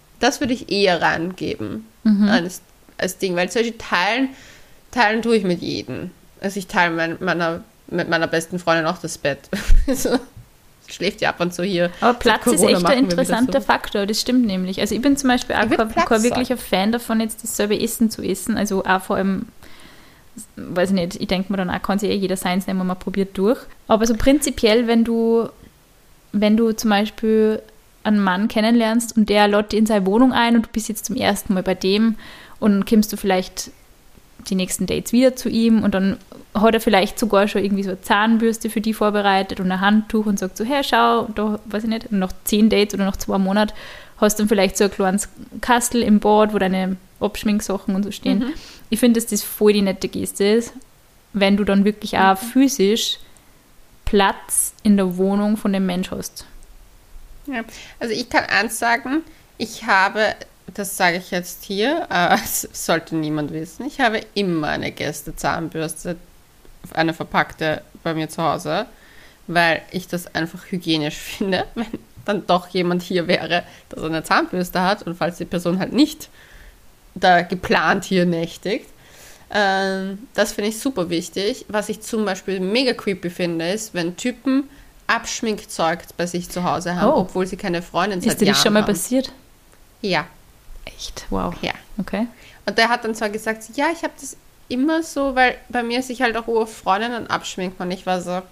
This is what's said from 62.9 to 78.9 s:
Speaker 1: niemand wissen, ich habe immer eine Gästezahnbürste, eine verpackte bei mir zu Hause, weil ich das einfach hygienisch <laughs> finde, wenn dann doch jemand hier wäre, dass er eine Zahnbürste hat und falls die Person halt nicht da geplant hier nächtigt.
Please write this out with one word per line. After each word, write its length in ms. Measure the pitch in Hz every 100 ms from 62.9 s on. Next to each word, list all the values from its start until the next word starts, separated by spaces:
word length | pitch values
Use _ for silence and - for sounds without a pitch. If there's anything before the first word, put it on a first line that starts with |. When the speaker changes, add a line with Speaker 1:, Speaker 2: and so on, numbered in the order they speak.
| 165 160 160
Speaker 1:
niemand 360 | 151 151 147
wissen, 340 | 156 175 - 254
ich 140 | -
habe 200 | 247 220 -
immer 340 | - 196 170 151
eine 240 | 151 -
Gästezahnbürste, 1200 | - 143 151 - - 151 156 160 160 160 - 180 175 - - _ _ - - -
eine 220 | - 160
verpackte 680 | 160 - 190 151 - 156 151 - -
bei 100 | 170
mir 140 | 160 156
zu 140 | -
Hause, 440 | 165 - 151 170 247 - - - - - -
weil 360 | 170 170 156 -
ich 160 | 185 180
das 260 | 180 175
einfach 320 | - 165 180 -
hygienisch 460 | 180 170 160 147 -
<laughs> 220 | - -
finde, 260 | 196 185 -
wenn 120 | - 220 - - -
dann 220 | - 208 -
doch 220 | 180 -
jemand 340 | 185 175 180
hier 240 | 175 180 170
wäre, 380 | 180 160 175 - - -
dass 120 | -
er 60 | 160
eine 160 | 160
Zahnbürste 580 | 156 208 330 180 180 180
hat 200 | 185 208
und 140 | - 175
falls 220 | 160 175
die 60 |
Person 340 | 175 175 175 185
halt 120 | 175
nicht 360 | 220 302 - - - - - - - - - -
da 280 | 185 185 175
geplant 600 | 175 185 - 190 165 190
hier 200 | - 190 175
nächtigt. 600 | 165 165 - 180 254 -